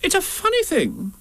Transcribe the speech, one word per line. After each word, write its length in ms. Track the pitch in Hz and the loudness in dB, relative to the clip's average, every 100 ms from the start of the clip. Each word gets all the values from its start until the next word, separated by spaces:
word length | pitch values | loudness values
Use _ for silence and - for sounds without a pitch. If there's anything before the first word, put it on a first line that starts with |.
It's 140 | - | 2
a 60 | 392 | 0
funny 420 | - - 440 480 | 0 -2 0 2
thing 500 | 453 302 131 - 190 - | 2 2 0 -2 -10 -10